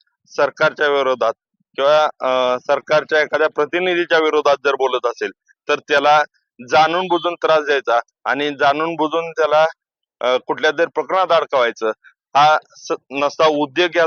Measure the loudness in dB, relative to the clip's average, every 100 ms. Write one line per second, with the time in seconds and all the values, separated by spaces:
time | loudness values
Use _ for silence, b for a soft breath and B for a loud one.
0 | _ _ _ -2 -2 0 -2 0 -2 0
1 | 0 0 -2 -4 _ _ _ -2 2 2
2 | 2 -2 -4 0 0 -4 -2 -4 0 -2
3 | 0 -2 0 0 0 0 -4 -2 -2 -2
4 | 0 0 2 0 0 0 0 0 -2 -2
5 | -4 -6 -10 -10 _ b -6 -6 0 0
6 | 2 2 0 _ _ _ -2 2 2 0
7 | -2 -2 -2 -4 0 0 2 -2 0 -2
8 | -2 _ -6 -4 -4 0 0 0 -4 -2
9 | -2 -2 -6 -2 0 2 2 -2 _ _
10 | _ -6 -2 -2 -2 -2 -2 0 -4 -4
11 | -4 -2 2 0 2 0 -2 -2 -4 -6
12 | b b _ 2 4 2 _ -20 -10 -10
13 | _ -4 -4 2 2 2 -2 -2 0 2